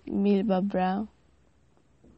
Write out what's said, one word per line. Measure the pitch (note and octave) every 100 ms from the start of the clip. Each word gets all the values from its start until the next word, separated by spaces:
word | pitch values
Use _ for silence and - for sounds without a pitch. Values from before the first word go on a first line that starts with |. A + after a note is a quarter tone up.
Millie | - G3+ G3+ G3+
Bob | G#3+ F#3 G3+
Brown, | G3 F#3 F#3+ A3 _ _ _ _ _ _ _ _ _ -